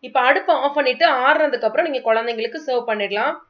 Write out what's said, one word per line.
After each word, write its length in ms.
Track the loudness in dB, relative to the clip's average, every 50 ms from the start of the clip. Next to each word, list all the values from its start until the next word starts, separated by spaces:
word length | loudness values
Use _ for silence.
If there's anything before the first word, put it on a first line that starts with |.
| -16 -4
இப்ப 120 | -2 0 4 4
அடுப்பை 260 | 4 2 4 2 0 2 2
ஆஃப் 120 | -2 0 0
பண்ணிட்டு 300 | 0 0 0 2 2 2 2 2 2 2
ஆறுனதுக்கு 400 | 4 4 2 0 0 0 -2 -2
அப்புறம் 180 | 0 0 -2 0
நீங்க 160 | -2 -4 0 0
குழந்தைங்களுக்கு 520 | 0 0 0 -4 -4 -4 -6 -6 -8 -8 -6 -4
சர்வ் 220 | -4 -2 -2 -2
பண்ணிடலாம். 420 | -4 -4 -4 -4 -2 -2 -2 -2 -4 -6 -12 _